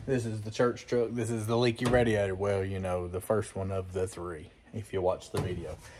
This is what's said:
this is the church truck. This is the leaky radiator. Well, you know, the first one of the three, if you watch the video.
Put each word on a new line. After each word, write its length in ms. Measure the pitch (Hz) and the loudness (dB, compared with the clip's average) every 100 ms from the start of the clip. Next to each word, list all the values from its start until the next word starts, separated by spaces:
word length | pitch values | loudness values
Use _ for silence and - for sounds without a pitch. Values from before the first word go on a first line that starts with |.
| - | -2
this 200 | 127 113 | -2 -2
is 140 | 107 | -6
the 100 | 107 | -6
church 380 | 104 123 110 - | 2 2 2 0
truck. 220 | 120 110 | 0 2
This 180 | 120 110 | 0 -2
is 160 | 117 110 | -2 2
the 100 | 117 | 4
leaky 280 | 120 117 | 4 2
radiator. 500 | 127 123 117 104 98 | 4 6 6 4 2
Well, 300 | 92 101 98 | 2 2 2
you 160 | 95 95 | 0 -2
know, 260 | 92 90 90 | -2 -2 -2
the 140 | 90 | -6
first 340 | - 110 - | 0 0 0
one 160 | 98 92 | -6 -4
of 220 | 95 92 | -4 -4
the 160 | 92 92 | -4 -4
three, 420 | - 87 80 107 - - | -4 -8 -10 -14 -20 -12
if 180 | 110 101 | -10 -6
you 80 | 95 | 0
watch 300 | 90 87 - | 2 0 -4
the 100 | - | -4
video. 360 | 92 87 80 78 - | -2 -4 -8 -12 -16